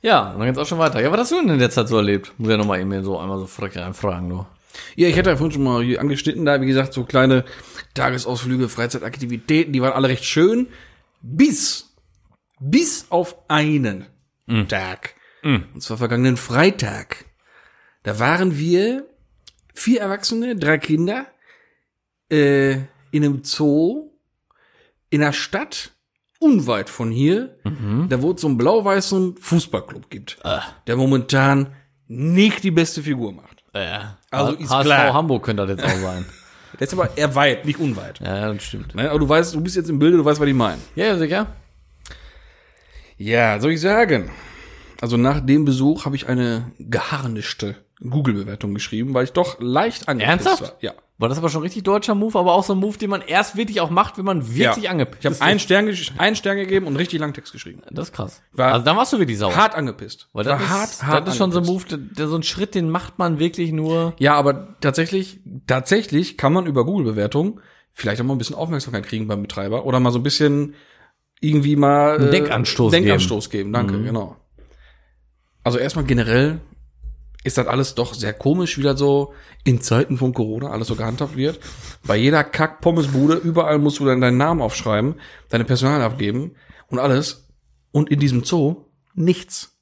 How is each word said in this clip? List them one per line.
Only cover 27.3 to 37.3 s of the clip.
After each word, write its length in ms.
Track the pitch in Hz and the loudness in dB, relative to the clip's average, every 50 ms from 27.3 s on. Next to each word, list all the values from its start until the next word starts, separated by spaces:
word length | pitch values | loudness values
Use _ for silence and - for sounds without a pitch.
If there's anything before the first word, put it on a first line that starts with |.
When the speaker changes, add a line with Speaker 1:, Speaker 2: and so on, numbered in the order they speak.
| 180 214 254 262 - _ _ | 2 0 -2 -6 -14 _ _
Speaker 1:
Mhm. 440 | 101 151 139 107 101 104 120 170 185 | -8 -6 -4 -4 -2 0 0 0 0
Speaker 2:
Da, 100 | 131 123 | 0 0
wo 120 | 135 165 185 | 0 -2 -2
es 80 | 175 - | -2 0
so 60 | 151 | 0
einen 100 | 135 117 | 0 2
blau-weißen 800 | 120 147 208 226 202 196 196 196 190 - 196 190 185 180 175 - | 2 2 2 2 2 2 0 0 0 0 0 0 0 0 -4 -8
Fußballclub 720 | - - 170 170 156 - - - - - - - - _ | -4 0 0 0 0 0 -6 -6 -6 -8 -16 -18 -16 _
gibt, 280 | - - - - - - - | -16 -16 -14 -16 -18 -12 -6
Speaker 1:
Ah. 180 | - - - - - - - _ | -6 -6 -6 -6 -10 -16 -14 _
Speaker 2:
der 100 | - 117 | -4 0
momentan 720 | 123 131 135 139 131 127 - 139 135 135 139 139 139 139 135 - - _ _ _ _ _ | 2 2 2 2 2 2 2 2 4 4 4 4 2 0 -2 -6 -20 _ _ _ _ _
nicht 580 | _ 113 120 139 160 170 185 202 220 - - - | _ -8 -4 -2 2 4 6 6 6 4 2 -2
die 60 | 196 | 0
beste 320 | 165 170 165 160 - - 143 | 2 2 2 2 -2 -8 -4
Figur 300 | 151 143 127 117 104 95 | -4 -4 -4 -4 -8 -8
macht. 300 | 80 - - - _ _ _ _ | -12 -20 -20 -20 _ _ _ _
Speaker 1:
Ja. 440 | 101 95 82 90 104 101 104 101 _ _ _ | -8 -6 -6 -6 -8 -10 -12 -16 _ _ _
Speaker 2:
Also 220 | - 135 143 143 147 170 | -2 0 0 0 0 -4
Speaker 1:
H-, 40 | 165 | -2
Speaker 2:
ist 80 | 120 | 0
Speaker 1:
H 100 | 127 135 | 2 2
S 20 | 135 | 4
V 0 | |
Speaker 2:
klar. 300 | 147 143 139 127 - 123 | 6 6 6 6 4 4
Speaker 1:
Hamburg 280 | 147 165 160 131 113 - | 2 2 2 0 -2 0
könnte 220 | - 110 101 101 | -2 -2 -2 -2
das 120 | 95 98 92 | -2 -4 -2
jetzt 100 | - 95 | -2 -2
auch 100 | 95 95 | -2 -2
sein. 260 | 95 92 92 90 92 - - - - - | -4 -6 -6 -8 -10 -12 -14 -20 -20 -20
Speaker 2:
<laughs> 280 | - - - - - - | -20 -20 -20 -20 -8 -6
Der 80 | - | -6
ist 60 | - - | -4 0
aber 240 | 185 175 170 - | -2 -2 -2 0
eher 180 | - 151 143 | 0 0 0